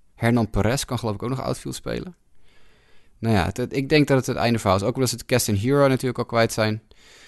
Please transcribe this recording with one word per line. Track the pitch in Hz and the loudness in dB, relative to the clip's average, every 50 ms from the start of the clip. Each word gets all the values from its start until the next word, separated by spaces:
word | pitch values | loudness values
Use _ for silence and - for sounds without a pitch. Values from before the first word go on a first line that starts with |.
| _ _ _ | _ _ _
Hernan | _ - 117 117 120 113 107 | _ 0 0 2 2 0 0
Perez | - 104 98 107 123 139 - | -2 0 0 0 0 -2 -4
kan, | - 131 117 | -6 -6 -6
geloof | - 113 104 | -4 -6 -6
ik, | 101 - | -6 -6
ook | 120 | -6
nog | 135 127 | -6 -6
outfield | - 123 127 - - 139 127 | -4 -6 -6 -6 -8 -12 -12
spelen. | - - 120 117 - - - 175 _ _ _ _ - - - _ - - - - _ _ _ - - - - _ _ | -12 -10 -8 -8 -8 -8 -12 -16 _ _ _ _ -20 -20 -20 _ -20 -20 -20 -20 _ _ _ -20 -20 -20 -20 _ _
Nou | - 113 113 | 0 2 2
ja, | 101 85 | 2 2
het, | 85 - - | 0 -2 -4
het, | 123 - - | -6 -4 -2
ik | 135 135 135 | -4 -2 2
denk | 156 151 147 - | 4 4 4 4
dat | 143 131 | 4 2
het | 117 | 2
het | - 120 | 0 -2
einde | 71 80 117 120 110 | -2 0 0 0 0
verhaal | - 104 92 98 | 2 2 2 2
is. | 95 | 2
Ook | 113 123 | 0 0
omdat | 135 131 120 | 0 -2 -2
ze | - | -2
het | 113 - | -6 -4
Keston | - 131 120 - - 107 | -2 0 0 2 0 0
Hiura | 98 101 123 139 143 143 135 | 0 2 2 4 4 4 4
natuurlijk | 131 123 - 127 120 - | 4 2 0 -4 -4 -4
al | 120 | -6
kwijt | - - 117 113 113 - | -2 2 2 2 2 2
zijn. | - 110 107 107 113 - _ - - - - - - - | 0 0 0 -2 -4 -8 _ -20 -20 -20 -20 -20 -20 -20